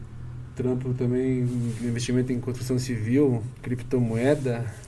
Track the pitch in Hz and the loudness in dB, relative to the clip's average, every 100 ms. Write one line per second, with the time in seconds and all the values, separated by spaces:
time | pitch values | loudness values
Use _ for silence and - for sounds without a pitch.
0 | - - - - - - 127 127 127 123 | -12 -12 -10 -10 -10 -4 -2 0 -2 0
1 | 123 123 131 127 120 123 117 113 120 117 | 2 2 2 2 0 0 -2 -2 -2 -2
2 | 127 123 127 120 120 110 127 127 127 113 | 2 2 2 0 -2 -4 0 0 0 -2
3 | 110 131 139 117 117 - 120 123 - 127 | 2 4 6 4 -2 -8 -6 -6 0 2
4 | 117 113 131 143 127 120 123 - | 2 2 4 4 2 -2 -4 -8